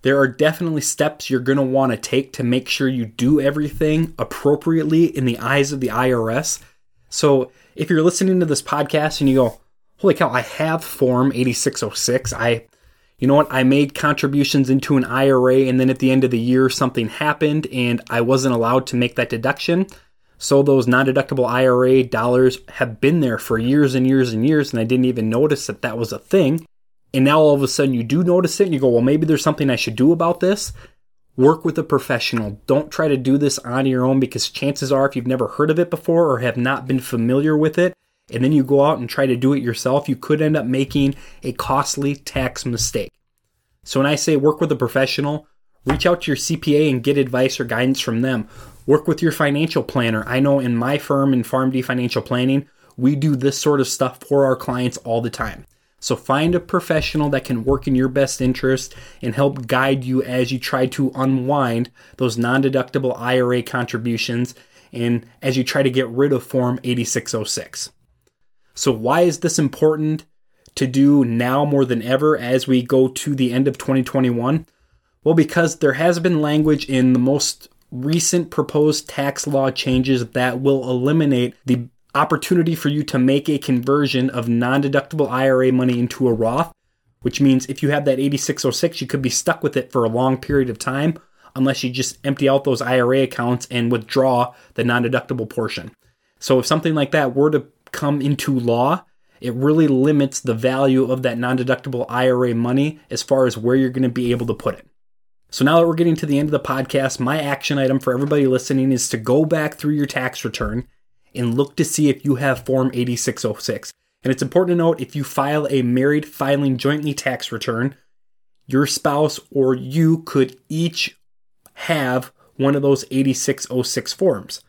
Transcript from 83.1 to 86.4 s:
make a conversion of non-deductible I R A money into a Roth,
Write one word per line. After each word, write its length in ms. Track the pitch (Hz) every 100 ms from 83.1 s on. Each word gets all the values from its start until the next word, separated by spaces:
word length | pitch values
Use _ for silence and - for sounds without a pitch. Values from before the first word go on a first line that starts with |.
| 131
make 280 | 127 139 139
a 100 | 143
conversion 720 | - 123 123 143 143 139 127
of 200 | 123 117
non-deductible 800 | 117 123 139 139 139 - 156 139
I 200 | 127 135
R 140 | 131
A 80 | 131
money 280 | 127 127 120
into 280 | 120 - 127
a 60 |
Roth, 380 | 110